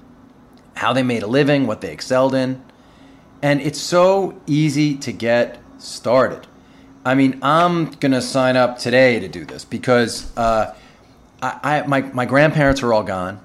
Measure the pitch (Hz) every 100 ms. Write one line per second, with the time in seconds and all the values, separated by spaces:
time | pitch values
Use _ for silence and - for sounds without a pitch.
0 | - - - _ - - - - 110 127
1 | 127 113 104 135 147 143 120 107 90 76
2 | - 127 131 131 131 131 - _ - -
3 | - - - - 143 143 147 147 - 175
4 | 185 196 185 - - 147 156 139 151 135
5 | 123 95 117 120 117 - - - - -
6 | - 127 113 - - - - - - -
7 | 127 135 135 127 139 160 175 170 151 -
8 | 139 131 120 135 127 127 123 123 120 127
9 | 131 113 92 85 76 69 - 117 - 120
10 | 117 - - - 117 110 101 - - _
11 | _ _ _ _ 127 - 139 147 139 139
12 | - 123 117 135 156 151 139 135 120 110
13 | 101 92 90 101